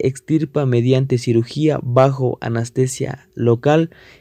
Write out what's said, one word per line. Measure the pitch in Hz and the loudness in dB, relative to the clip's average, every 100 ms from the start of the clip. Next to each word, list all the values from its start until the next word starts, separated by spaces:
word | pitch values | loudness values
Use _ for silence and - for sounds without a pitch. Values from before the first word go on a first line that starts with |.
extirpa | 131 135 - 156 156 147 135 | -4 -4 -4 -2 -2 -2 0
mediante | 120 120 131 135 127 | 0 2 2 2 -2
cirugía | 123 117 117 139 151 143 | 0 0 0 -2 -2 -2
bajo | - 127 135 135 127 - | 0 4 4 2 -4 -4
anestesia | - 113 117 - 131 - 139 139 _ - | -4 -4 -4 -4 -4 -4 -8 -8 _ -2
local | 117 117 143 156 165 - - - | 0 2 2 2 0 -8 -20 -20